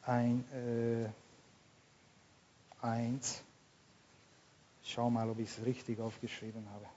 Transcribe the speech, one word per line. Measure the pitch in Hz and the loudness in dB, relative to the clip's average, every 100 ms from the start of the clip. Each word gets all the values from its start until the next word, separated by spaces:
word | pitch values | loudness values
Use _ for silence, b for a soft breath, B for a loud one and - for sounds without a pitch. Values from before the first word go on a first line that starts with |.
ein, | - 123 120 120 123 | 4 4 6 4 2
äh, | 135 120 117 117 117 113 110 - - - - - - - - - - - - - - - - | -6 -2 2 2 2 0 -6 -16 -20 -20 -20 -20 -20 -20 -20 -20 -20 -20 -20 -20 -20 -20 -6
eins. | 120 113 117 135 - - - - - - - - - - - - - - - - | 0 2 2 0 -2 -6 -12 -20 -20 -20 -20 -20 -20 -20 -20 -20 -20 -20 -20 -16
Schau | - - 120 | -8 2 4
mal, | 117 113 | 4 2
ob | 110 | 0
ich | 110 | -2
es | - 113 | -2 -2
richtig | 127 - 110 | 0 -2 -2
aufgeschrieben | 113 107 117 - 110 110 104 | -2 -4 -8 -6 -8 -8 -10
habe. | 101 104 | -12 -14